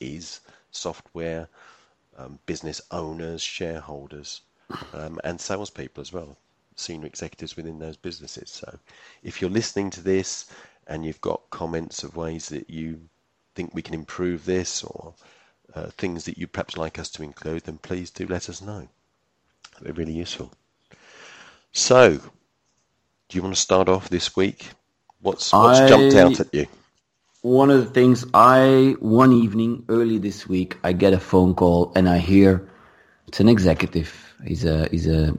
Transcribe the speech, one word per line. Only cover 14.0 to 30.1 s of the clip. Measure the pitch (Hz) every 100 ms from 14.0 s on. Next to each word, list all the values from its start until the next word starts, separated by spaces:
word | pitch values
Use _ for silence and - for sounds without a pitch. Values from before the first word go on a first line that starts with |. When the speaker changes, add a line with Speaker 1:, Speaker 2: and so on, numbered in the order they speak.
| 76 - 90 85
Speaker 1:
this | 85 92 87 -
or, | - - 82 - _ _ _ _ _
uh, | 80 80
things | - 95 85
that | 85 -
you'd | 87
perhaps | - - -
like | 80 -
us | -
to | -
include, | 76 - 78 82
then | 87 78
please | - 92 87
do | - 90
let | 90 -
us | 85
know. | 101 104 - _ _ _ _ _ _ _ - _
That'd | -
be | 80
really | 80 80
useful. | 87 - 62 _ _ _ _ _ _ _ - - - _ _
So, | - - 127 117 73 - _ _ _ _ _ _ _ _ _ _
do | 92
you |
want | 95
to | 92
start | - 92 92
off | 92 -
this | 87 - -
week? | 98 - - - _ _ _ _
What's, | 95 - -
what's | 101 117 131 135
jumped | 135 139
Speaker 2:
I | 135
Speaker 1:
out | 87 123
at | -
you? | 76 71 _ _ _ _ _ _ _
Speaker 2:
One | 120 127 139
of | 139
the | 117
things | 127 123 120 -
I, | 101 123 131 135 131 135 -
one | 110 113 131
evening | 120 113 107 113 120 -
early | 113 117